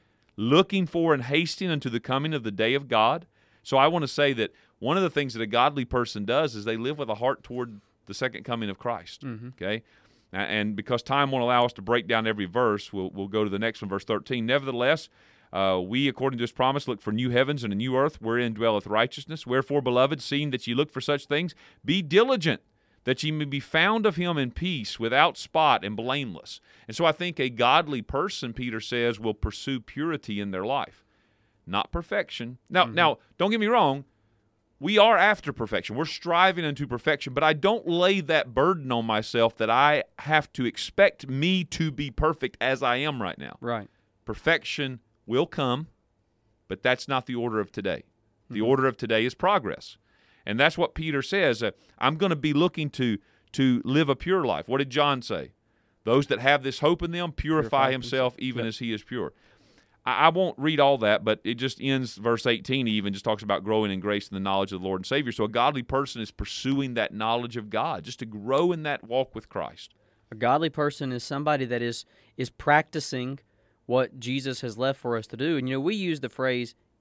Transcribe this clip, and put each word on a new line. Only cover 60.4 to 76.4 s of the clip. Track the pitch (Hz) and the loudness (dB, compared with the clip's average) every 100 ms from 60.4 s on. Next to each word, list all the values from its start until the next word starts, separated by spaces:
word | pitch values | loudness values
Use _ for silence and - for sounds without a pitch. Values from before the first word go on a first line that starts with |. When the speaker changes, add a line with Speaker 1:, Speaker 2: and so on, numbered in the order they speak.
| 185 - | 0 -2
Speaker 1:
read | 147 151 | 0 4
all | 139 135 | 4 4
that, | 107 104 110 | 4 2 2
but | 110 | -2
it | - 120 | -2 -4
just | 131 - | -4 -4
ends, | 135 135 123 - | -2 0 -2 -4
verse | 113 117 127 | -2 0 2
eighteen | 117 98 135 117 | 0 0 -2 0
even | 107 101 | 0 -2
just | 98 117 | -2 -2
talks | 104 | -2
about | 107 98 98 | -2 -2 0
growing | 110 104 | 0 0
in | 95 | -2
grace | 98 104 - | -2 -2 -4
and | 98 | -6
the | |
knowledge | 98 98 98 | 0 0 0
of | 95 | -4
the | 95 | -4
Lord | 95 | -4
and | 92 | -2
Savior. | 139 131 | -2 -2
So | - | -2
a | 107 | -2
godly | 113 127 143 | 2 0 0
person | 117 135 139 120 | -2 -2 -2 -6
is | 107 | -10
pursuing | - 104 - 131 139 135 | -10 -10 -6 -2 0 0
that | 117 107 | -2 -2
knowledge | 101 110 120 120 117 | -2 0 0 -2 -8
of | 107 | -6
God, | 107 151 110 147 | -4 -2 -4 -10
just | - | -12
to | 113 | -12
grow | 107 104 135 175 | -8 0 2 2
in | 170 | 0
that | 151 139 | -4 -6
walk | 110 127 131 113 | -2 -2 -2 -6
with | - | -8
Christ. | 98 76 - - _ _ _ _ | -6 -6 -10 -20 _ _ _ _
Speaker 2:
A | 110 | -2
godly | 117 143 165 | 2 2 2
person | 151 147 - 135 | 0 -2 -2 -6
is | 123 - | -6 -6
somebody | 139 151 147 127 | -4 0 0 0
that | 120 | -2
is, | 120 117 - _ _ - | -4 -6 -10 _ _ -8
is | 127 | -8
practicing | - - 147 156 156 - 127 123 139 _ _ _ _ - | -4 2 2 2 -4 -6 -6 -6 -10 _ _ _ _ -2
what | 123 127 127 | 0 0 -4
Jesus | 117 135 135 127 | -6 -4 -4 -6
has | 127 107 | -8 -4
left | 131 135 | -4 -2
for | 123 117 | -4 -4
us | 107 | -6
to | 113 | -4
do. | 147 156 | -2 -2
And, | 127 | -2
you | 135 | -2
know, | |
we | 151 214 | -2 -2
use | 185 156 | -2 -4
the | 131 | -6
phrase | - | -4